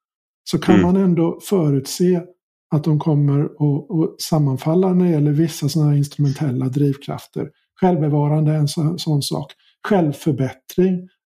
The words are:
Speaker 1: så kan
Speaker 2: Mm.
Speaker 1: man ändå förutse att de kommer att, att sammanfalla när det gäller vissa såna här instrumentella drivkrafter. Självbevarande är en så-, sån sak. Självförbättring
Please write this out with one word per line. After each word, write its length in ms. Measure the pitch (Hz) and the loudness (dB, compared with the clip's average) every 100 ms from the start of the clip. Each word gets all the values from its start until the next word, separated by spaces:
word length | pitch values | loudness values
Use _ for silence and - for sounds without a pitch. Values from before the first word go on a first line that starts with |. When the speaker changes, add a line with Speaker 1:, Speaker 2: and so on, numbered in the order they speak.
| _ _ _ _ - | _ _ _ _ -6
Speaker 1:
så 80 | 175 | -4
kan 160 | - | 2
Speaker 2:
Mm. 120 | 202 175 | 2 4
Speaker 1:
man 100 | 190 | 2
ändå 360 | 196 170 165 - | 2 2 0 -2
förutse 760 | - 196 151 139 131 - 180 175 170 _ _ _ _ | -4 0 0 0 -4 -2 0 0 -4 _ _ _ _
att 100 | 151 | -2
de 140 | 160 151 | 0 0
kommer 460 | 160 147 143 143 | 2 2 2 2
att, 460 | - - 147 143 - | -2 -2 0 0 -2
att 300 | 170 160 - | -2 -2 -4
sammanfalla 760 | - 160 143 131 156 170 190 | -2 0 0 0 0 2 2
när 100 | 180 | 2
det 60 | 180 | 2
gäller 220 | 156 147 | 2 2
vissa 360 | 147 165 - 143 | 2 0 -2 -2
såna 220 | 160 151 | 2 2
här 60 | 143 | 2
instrumentella 680 | 143 - 143 131 151 127 131 | 0 0 -2 0 -4 -2 -4
drivkrafter. 840 | 135 143 135 - - - - 147 _ _ _ | 0 0 -2 -8 -12 -10 -10 -10 _ _ _
Självbevarande 720 | 185 175 151 147 147 151 151 | 0 2 0 0 2 2 2
är 40 | 156 | 0
en 100 | 143 | 0
så-, 300 | 170 151 170 | 0 -2 -2
sån 240 | 165 147 | -2 -2
sak. 300 | 139 143 139 - _ _ - | -2 -6 -8 -18 _ _ 0
Självförbättring 1200 | 202 156 143 165 131 131 - - - 185 180 180 _ _ | 0 0 -2 -4 -2 -4 -6 -8 -2 0 -2 -8 _ _